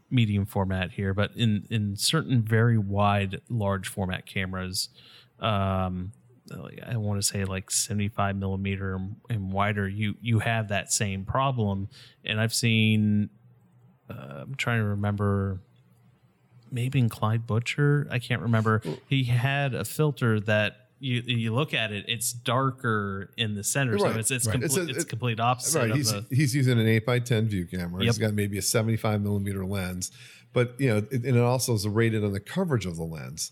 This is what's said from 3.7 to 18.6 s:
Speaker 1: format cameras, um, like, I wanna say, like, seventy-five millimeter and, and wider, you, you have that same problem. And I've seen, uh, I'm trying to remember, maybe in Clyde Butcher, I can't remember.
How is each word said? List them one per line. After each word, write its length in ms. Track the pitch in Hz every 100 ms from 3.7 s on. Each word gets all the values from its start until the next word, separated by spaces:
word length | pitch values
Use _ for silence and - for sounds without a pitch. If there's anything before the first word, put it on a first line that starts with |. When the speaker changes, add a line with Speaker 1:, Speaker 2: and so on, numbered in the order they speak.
| 98 92
Speaker 1:
format 360 | - 92 92 -
cameras, 640 | 101 92 92 92 92 - - - - - -
um, 760 | 113 101 98 95 92 90 92 - _ _ -
like, 300 | - - - -
I 100 | 110
wanna 260 | 104 101
say, 220 | 98 101
like, 260 | 95 95 -
seventy-five 680 | - - 104 101 - 101 98
millimeter 580 | 98 95 98 95 95 95
and, 220 | 95 104 -
and 220 | 113 95
wider, 360 | 95 101 104 98
you, 280 | 101 104 -
you 180 | 117 110
have 300 | 120 113 104
that 220 | 98 -
same 320 | - 104 95 98
problem. 640 | 131 135 127 104 98 101 - - _
And 160 | - 107
I've 140 | 113
seen, 760 | - 117 110 110 107 107 104 104 - - _ _ _ _ _ -
uh, 340 | 117 - 139
I'm 120 | 127 135
trying 240 | - 117
to 60 | 104
remember, 720 | 101 104 101 101 101 98 92 - _ _ _ _ _ _ _ _ _ -
maybe 280 | 120 127 139
in 100 | 117
Clyde 360 | - 107 113 113
Butcher, 640 | 107 - - 143 147 -
I 100 | 123
can't 220 | - 120
remember. 400 | 104 113